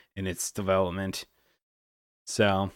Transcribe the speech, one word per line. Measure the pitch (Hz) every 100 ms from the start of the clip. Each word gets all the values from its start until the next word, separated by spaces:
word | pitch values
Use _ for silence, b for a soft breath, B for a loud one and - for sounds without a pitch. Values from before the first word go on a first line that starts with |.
| b -
in | 95
its | 82 -
development. | - 95 95 92 90 95 - - _ _ _ _ _ _ _ _ _ -
So, | - 104 95 98